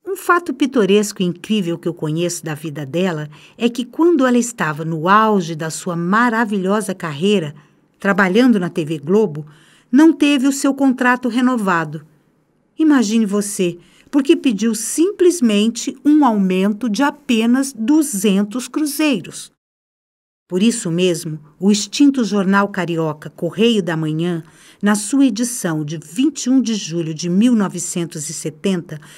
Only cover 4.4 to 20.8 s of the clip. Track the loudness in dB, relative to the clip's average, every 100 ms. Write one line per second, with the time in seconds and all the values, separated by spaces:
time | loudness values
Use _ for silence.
4.4 | 0 -4 -4 -4 -6 -4 2 4 4 2
5.4 | -2 -6 -8 -8 -6 -4 -2 0 2 0
6.4 | -2 -2 0 -2 -2 -8 -8 -4 0 0
7.4 | -2 -10 _ _ _ _ -2 2 2 4
8.4 | 4 4 0 -4 -6 -6 0 2 2 -4
9.4 | -12 -20 _ _ _ 6 6 6 2 4
10.4 | 2 0 0 2 0 2 0 0 0 0
11.4 | 0 0 0 0 -2 -8 -16 _ _ _
12.4 | _ _ _ 0 4 4 4 2 2 0
13.4 | -4 -2 -4 -4 _ _ _ 0 2 2
14.4 | 2 0 -2 -2 -4 0 0 4 2 4
15.4 | 2 2 0 -2 -8 -2 2 4 4 2
16.4 | 2 2 0 -2 -4 0 -2 -2 -2 0
17.4 | 2 2 0 -4 2 2 2 0 2 2
18.4 | 0 -6 -8 -4 -4 -2 0 -2 -6 -16
19.4 | -20 _ _ _ _ _ _ _ _ _
20.4 | _ 0 2 0